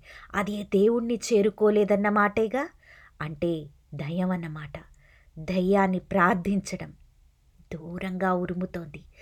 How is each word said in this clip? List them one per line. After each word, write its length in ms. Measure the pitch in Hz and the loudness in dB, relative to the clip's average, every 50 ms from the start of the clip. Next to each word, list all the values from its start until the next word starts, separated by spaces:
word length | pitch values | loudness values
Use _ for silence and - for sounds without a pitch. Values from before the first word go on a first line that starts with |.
| - - - - - - - | -14 -20 -20 -20 -14 -8 -4
అది 280 | 196 202 202 208 208 202 | -4 -4 -4 -4 -8 -4
దేవుణ్ణి 560 | - - 190 202 226 233 240 233 233 240 196 - - 240 | 0 2 4 4 4 4 2 0 -2 -4 -4 -2 2 2
చేరుకోలేదన్నమాటేగా? 1400 | 202 202 214 208 - 214 214 214 208 208 196 208 196 208 214 208 214 208 208 202 226 220 214 220 262 294 339 - _ _ - - - - - _ - | 4 4 2 2 2 4 4 6 4 4 4 2 2 2 2 4 4 2 2 2 0 -2 0 -2 -4 -4 -6 -10 _ _ -20 -20 -20 -20 -20 _ -12
అంటే 440 | 151 151 160 - 175 170 170 156 151 147 - _ _ _ - | -10 -10 -6 -4 -2 -2 -2 -2 -6 -10 -16 _ _ _ -10
దయ్యం 380 | 143 151 147 170 185 185 185 | -10 -8 -6 -4 -2 0 0
అన్నమాట. 420 | 185 175 170 160 151 156 151 147 - 165 - - - - _ _ _ _ _ _ - | -2 -2 -4 -8 -10 -12 -12 -14 -14 -16 -18 -18 -20 -20 _ _ _ _ _ _ -18
దయ్యాన్ని 640 | 156 160 - 180 185 180 185 196 202 196 185 185 180 | -12 -6 -2 0 0 2 4 4 4 4 2 2 -2
ప్రార్థించడం. 920 | - - 190 196 175 180 233 180 170 190 202 190 - - - 180 160 151 - - - _ _ _ _ _ _ _ _ _ _ _ - - - | -4 -2 2 4 4 4 4 2 0 -2 -2 -2 -2 -4 -8 -10 -10 -12 -16 -20 -20 _ _ _ _ _ _ _ _ _ _ _ -18 -14 -14
దూరంగా 600 | 160 160 170 175 185 190 190 185 185 190 185 185 | -12 -12 -10 -8 -6 -6 -6 -4 -2 0 0 2
ఉరుముతోంది. 680 | 180 180 180 175 180 185 185 - 175 165 151 - - - - - - | 0 0 -2 -4 -4 -6 -6 -6 -8 -10 -12 -16 -18 -20 -20 -20 -20